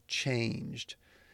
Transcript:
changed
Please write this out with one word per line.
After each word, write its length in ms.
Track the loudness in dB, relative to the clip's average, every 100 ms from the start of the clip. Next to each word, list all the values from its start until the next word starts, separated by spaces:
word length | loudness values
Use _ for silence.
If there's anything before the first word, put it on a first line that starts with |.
| -4
changed 880 | 0 2 2 2 0 -4 -6 -8 -12 -20 -20 -20